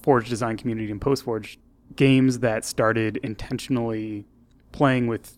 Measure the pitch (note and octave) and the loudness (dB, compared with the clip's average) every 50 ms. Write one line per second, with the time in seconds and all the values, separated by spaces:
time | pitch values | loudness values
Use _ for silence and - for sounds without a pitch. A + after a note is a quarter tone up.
0 | - D3+ C3+ A#2+ A2+ A#2+ A#2+ G#2+ A#2+ A2+ A2 G#2 - B2 A2 A2 G#2+ G#2 G#2+ G2 | 2 4 4 4 4 2 -2 -2 -2 -2 -4 -4 -4 -4 -4 -4 -4 -6 -6 -4
1 | - C#3+ C#3 C3 - B2+ A2+ A2 G#2 - - - _ _ _ _ _ _ - - | 0 0 0 0 -2 -4 -6 -6 -6 -10 -14 -20 _ _ _ _ _ _ 0 2
2 | C#3 C3+ C3+ C3 C3 C3 B2 A#2+ B2 A#2 G#2+ A2+ - - - - A#2 A2 A2+ A2+ | 4 6 6 6 4 4 2 2 0 -2 -2 -2 -4 -4 -2 0 2 2 2 2
3 | A2 G#2+ G#2 - - A2 G#2 - - - C3 A#2 - - C3+ A#2+ A#2 A2+ A2+ A2 | 0 -2 -2 -4 -6 -6 -8 -8 -8 -8 -8 -8 -4 -4 -2 -2 -2 -2 -4 -6
4 | A2 A2 G#2+ G#2 G#2 - _ _ _ _ _ _ _ _ - - D3+ C3+ B2+ B2+ | -6 -8 -8 -10 -12 -14 _ _ _ _ _ _ _ _ -2 2 2 2 4 2
5 | A#2+ A#2 A2+ G2+ - - - | 0 0 -2 -4 -6 -12 -20